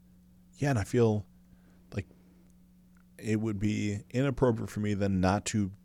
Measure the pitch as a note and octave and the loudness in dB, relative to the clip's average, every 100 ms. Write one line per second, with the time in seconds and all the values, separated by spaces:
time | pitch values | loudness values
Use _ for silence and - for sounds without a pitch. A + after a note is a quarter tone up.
0 | - - - - - - C#3+ B2 F2+ B2 | -20 -20 -20 -20 -20 -4 0 0 0 4
1 | A2+ G#2+ - - - - - - - G#2 | 4 2 -4 -16 -20 -20 -20 -20 -12 -10
2 | - - - - - - - - - - | -10 -14 -20 -20 -20 -20 -20 -20 -20 -20
3 | - - A2+ G#2+ A2 G2+ G#2+ G#2+ G#2 G2+ | -20 -10 -4 -2 -2 -2 -2 -2 -2 -4
4 | - B2 C#3 B2 B2+ A2+ G#2 - G#2 G2 | -4 -2 -2 2 2 2 -4 -4 -2 0
5 | G2+ F#2+ F#2 G2+ - G#2+ G2 G2 | 0 2 2 2 0 -2 -2 -4